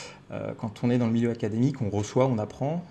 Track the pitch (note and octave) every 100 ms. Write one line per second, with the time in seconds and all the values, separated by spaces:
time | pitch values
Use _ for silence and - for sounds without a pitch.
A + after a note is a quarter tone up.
0 | - - - G#2 G#2 - A2+ G#2+ B2 B2
1 | A#2 A#2 A#2 A#2 A2 A2 C3 C3+ G#2 G2+
2 | G#2 B2+ C3 A#2 G#2 - C3+ E3+ E3+